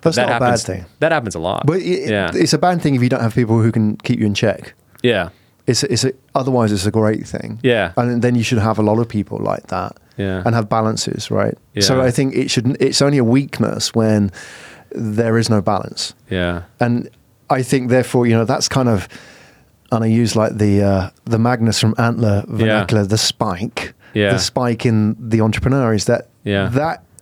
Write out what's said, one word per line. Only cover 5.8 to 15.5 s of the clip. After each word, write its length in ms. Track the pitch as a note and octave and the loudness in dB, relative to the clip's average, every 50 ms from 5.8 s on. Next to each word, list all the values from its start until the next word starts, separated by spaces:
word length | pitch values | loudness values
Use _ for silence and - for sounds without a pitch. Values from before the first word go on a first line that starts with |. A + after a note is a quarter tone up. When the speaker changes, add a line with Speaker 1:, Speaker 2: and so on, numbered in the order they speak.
| C#3+ | 0
Speaker 1:
it's 200 | - A#2+ A2+ C3 | -2 -2 0 0
a, 80 | C3 - - _ _ _ | -2 -4 -6 _ _ _
otherwise 380 | - B2+ C3+ B2+ B2 A2+ G#2 G#2 | -4 -2 0 2 2 2 2 0
it's 120 | F#2+ F2+ | 0 -2
a 60 | G#2+ | 0
great 340 | G#2+ A2 A2 G#2+ A2 - - | 0 2 2 2 0 -2 -4
thing. 340 | - - - - A2+ A2 A2+ B2+ | -8 -10 -10 -10 -10 -10 -2 0
Speaker 2:
Yeah. 300 | C3 A#2+ A2 F#2 E2 - | 0 2 2 0 -2 -2
Speaker 1:
And 260 | - A#2+ B2 A#2+ A#2+ | -2 -2 0 0 0
then 140 | A2 B2 B2 | 0 2 2
you 80 | A#2+ A2 | 0 0
should 140 | - B2+ A2 | 0 0 2
have 200 | G2+ A2+ G#2+ G#2+ | 2 2 2 2
a 40 | |
lot 180 | G#2+ G#2 G#2+ A2+ | 2 2 2 2
of 80 | A#2+ A2+ | 0 -2
people 300 | - G#2 F#2+ - A2+ G#2 | -2 -4 -4 -4 -6 -6
like 300 | G2+ - G1+ - - - | -4 -4 -4 -4 -6 -8
that 280 | F#2 F2+ F#2 G#2 - - _ _ _ - | -6 -6 -6 -8 -10 -14 _ _ _ -6
Speaker 2:
Yeah. 260 | G2 F#2+ F#2+ F#2 F2+ | -6 -4 -4 -2 -2
Speaker 1:
and 80 | A#2 A2+ | 0 0
have 140 | A#2 A2 G2+ | 0 0 0
balances, 640 | A2+ A2+ A2 A2 A2 - - - - - - - | 0 0 0 0 -2 -4 -4 -6 -6 -6 -6 -4
right? 260 | A2 G#2 G2+ A2 - - _ _ _ G2+ | -2 0 0 -2 -2 -6 _ _ _ -4
So 160 | G2+ - C3 C3 | 0 0 2 2
Speaker 2:
Yeah. 60 | C3 | 2
Speaker 1:
I 80 | B2+ | 2
think 240 | A#2+ - C3+ C3+ - | 0 0 0 0 0
it 140 | B2 C3+ C#3 | -2 -2 0
should, 240 | - B2+ A2 B2 C#3+ - | -2 -2 0 0 0 0
it's 200 | C#3 C3+ - - | 0 0 2 2
only 180 | C#3+ C#3+ D3 C#3 | 2 2 4 2
a 40 | A#2+ | 4
weakness 720 | A2+ B2 C#3 C#3+ - - - A2+ - - G#2+ - - - | 4 4 2 2 -2 -4 -2 -2 -2 -2 -4 -6 -2 0
when 340 | A#2 A2 A2 G#2+ G#2 G2+ G2 - - - - - - - - - - - _ | 0 2 4 4 2 2 0 -2 -8 -16 -18 -20 -20 -20 -20 -20 -20 -20 _
there 460 | - - A2+ G#2+ G#2+ A2 A#2 A2+ A2+ A#2 | -10 -8 -6 -4 -2 -2 0 0 0 0
is 120 | A2+ | 2
no 120 | A#2 | 2